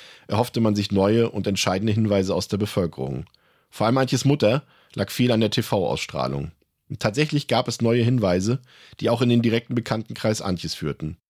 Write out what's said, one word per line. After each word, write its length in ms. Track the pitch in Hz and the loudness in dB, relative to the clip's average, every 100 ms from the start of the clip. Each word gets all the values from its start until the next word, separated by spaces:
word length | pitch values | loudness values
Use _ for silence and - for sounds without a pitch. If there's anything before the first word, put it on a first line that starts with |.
| - - - | -20 -20 -4
erhoffte 340 | 104 123 120 | -2 0 0
man 160 | 110 104 | 2 2
sich 160 | 98 | 2
neue 380 | 98 98 117 117 | 2 4 4 2
und 160 | 104 101 | -2 -2
entscheidende 460 | 95 - 95 110 | -2 0 0 0
Hinweise 420 | 107 107 101 95 | 0 2 2 2
aus 140 | 87 - | 0 -2
der 100 | 101 | -2
Bevölkerung. 640 | 104 - 87 - 65 67 - _ _ _ _ | -2 -2 -2 -4 -6 -8 -10 _ _ _ _
Vor 160 | - 110 | -2 0
allem 120 | 131 | 2
Antjes 260 | 131 131 | 2 2
Mutter 400 | 139 147 107 135 - _ _ | 2 4 4 2 -2 _ _
lag 160 | - 98 | -6 -4
viel 220 | - 123 | 0 2
an 80 | 113 | 2
der 100 | 107 | 2
T-V-Ausstrahlung. 1040 | - 113 104 80 - - 73 65 69 76 - _ _ - | 0 0 0 0 -2 -6 -4 -4 -4 -8 -12 _ _ -14
Und 120 | - | -6
tatsächlich 480 | 110 107 151 147 - | -2 0 0 -2 0
gab 200 | 117 - | 0 0
es 120 | - | -2
neue 220 | 113 120 | 0 2
Hinweise, 580 | 117 127 98 90 101 131 - - - - | 2 2 2 2 0 -2 -6 -20 -20 -6
die 100 | 113 | -2
auch 100 | 117 | 0
in 80 | 123 | 2
den 140 | 120 | 4
direkten 320 | 113 113 - | 2 0 -2
Bekanntenkreis 680 | 120 113 110 - 113 110 110 | -4 -2 -4 -4 -4 -2 -2
Antjes 340 | 95 90 82 | -2 -4 -6
führten. 420 | - 73 69 78 85 _ | -6 -6 -6 -8 -10 _